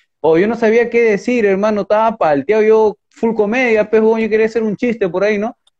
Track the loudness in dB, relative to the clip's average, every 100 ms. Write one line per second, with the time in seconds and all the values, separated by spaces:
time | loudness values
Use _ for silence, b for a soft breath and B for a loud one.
0 | b _ 0 2 2 0 0 2 0 0
1 | 0 0 -2 0 0 0 0 -2 0 0
2 | 0 0 0 0 0 0 2 2 2 -2
3 | _ _ -4 -2 -2 -2 0 0 0 2
4 | 2 0 0 0 0 -2 -4 -4 -4 -2
5 | -4 -2 -2 -2 -6 -10 _